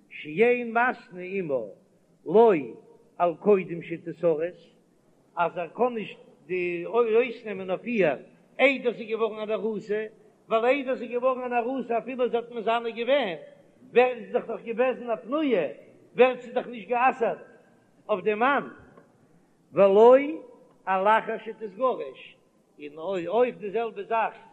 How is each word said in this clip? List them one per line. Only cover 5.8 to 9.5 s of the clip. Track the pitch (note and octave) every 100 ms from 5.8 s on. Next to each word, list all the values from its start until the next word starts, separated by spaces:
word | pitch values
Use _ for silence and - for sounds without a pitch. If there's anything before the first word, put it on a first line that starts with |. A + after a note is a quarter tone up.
| B3
נישט | A3+ F#3 - - _ C#3+
די | F3+ F3 E3+ F3
אוי-, | A3+ A#3 A3
אויסנעמען | B3+ - G#3+ F#3+ F#3+
אויף | F3+ A#3
איר, | A#3 E3 B2 - _ _ -
איי, | C4 C4+
דאס | A#3+ F3+
זי | G#3+
געווארן | G#3+ A3 G#3+
אן | G#3+